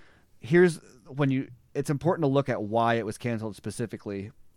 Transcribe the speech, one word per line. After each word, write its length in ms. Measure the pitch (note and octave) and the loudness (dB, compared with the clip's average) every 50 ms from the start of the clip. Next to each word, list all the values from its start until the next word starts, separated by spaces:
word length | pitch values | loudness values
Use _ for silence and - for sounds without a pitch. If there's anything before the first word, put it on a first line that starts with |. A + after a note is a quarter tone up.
| - - _ _ _ _ _ - | -20 -20 _ _ _ _ _ -18
here's 400 | - A2 D3+ F3 F3+ F3+ D#3 - - - - - - | -2 2 6 6 6 6 4 0 -10 -20 -20 -20 -20
when 240 | - B2+ C#3 D3 C3+ | -12 -4 0 0 0
you, 180 | C3+ C3 C#3 - B2 - _ _ - | 2 0 -2 -6 -10 -20 _ _ -6
it's 160 | C#3 C#3 - | -4 -2 -2
important 320 | D3+ C3+ - E3 F#3 - D#3 | -4 0 0 0 0 2 2
to 40 | C#3 | 2
look 200 | C3+ C#3 C#3 - | 2 2 2 0
at 140 | A#2+ F#2 G#2+ | -2 -4 -4
why 320 | G2+ G#2+ A#2 A#2 A#2 A#2 | -2 0 2 2 2 2
it 100 | A#2 G#2+ | 0 -2
was 140 | G#2 G#2+ - | -4 -8 -6
canceled 380 | - A#2+ A#2 G#2+ A2 A2 F#2+ | -6 -6 -4 -4 -6 -8 -12
specifically, 760 | - - A2 G2+ - A#2+ G#2 - G#2 - G#2+ G2+ G2 G2 A2 - - - - _ | -10 -10 -10 -8 -6 -6 -8 -8 -10 -10 -8 -8 -8 -8 -10 -14 -18 -20 -20 _